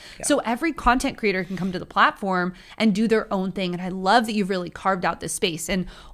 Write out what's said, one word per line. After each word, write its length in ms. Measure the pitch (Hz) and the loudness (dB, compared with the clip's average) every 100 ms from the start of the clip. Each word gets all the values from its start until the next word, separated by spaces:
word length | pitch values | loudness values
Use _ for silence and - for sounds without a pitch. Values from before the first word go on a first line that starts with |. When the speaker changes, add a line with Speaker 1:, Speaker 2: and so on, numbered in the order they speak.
| - - | -14 -6
Speaker 1:
Yeah. 80 | - | 0
Speaker 2:
So 140 | 285 | 0
every 340 | 220 240 330 | 0 -2 -2
content 420 | - 240 254 269 - | 0 2 4 2 -2
creator 280 | 208 190 | 0 0
can 120 | 185 185 | -2 -4
come 160 | 190 | -4
to 60 | 180 | -4
the 80 | - | -2
platform 680 | 196 247 - 196 180 180 - - - | 2 2 2 -2 0 -2 -6 -10 0
and 180 | 220 | 2
do 140 | 190 220 | 4 2
their 240 | 220 - | 2 0
own 200 | 202 190 | -2 -2
thing. 200 | 190 180 | -2 -4
And 80 | 175 | -4
I 80 | 185 | -6
love 380 | 190 185 233 226 | -2 4 4 4
that 80 | |
you've 160 | 214 185 | 0 0
really 180 | 185 175 | -2 -6
carved 360 | - 190 185 175 | -4 0 0 0
out 140 | 170 | -4
this 120 | 165 | -6
space. 380 | - 190 160 - | -2 -2 -2 -2
And 160 | 190 180 - - | -2 -4 -10 -12